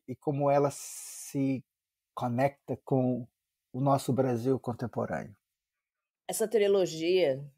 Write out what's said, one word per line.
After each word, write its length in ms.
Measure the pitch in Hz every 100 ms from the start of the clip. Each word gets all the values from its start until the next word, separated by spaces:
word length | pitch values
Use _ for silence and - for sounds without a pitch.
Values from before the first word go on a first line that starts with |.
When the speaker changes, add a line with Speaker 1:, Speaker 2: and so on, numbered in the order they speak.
| -
Speaker 1:
e 80 | -
como 340 | - 143 143
ela 200 | 143 139
se 920 | - - - - - - 143 135 131 - _ _ _ _
conecta 640 | - 127 120 139 - - 147
com 420 | - 135 127 123 123 _ _ _ _
o 80 | 123
nosso 320 | 139 135 -
Brasil 480 | 120 131 120 120 127
contemporâneo? 720 | - 113 117 - 113 98 104 101 _ _ _ _ _ _ _ _ -
Speaker 2:
Essa 200 | 180 214
trilogia, 960 | 226 202 196 170 160 165 185 156 135 143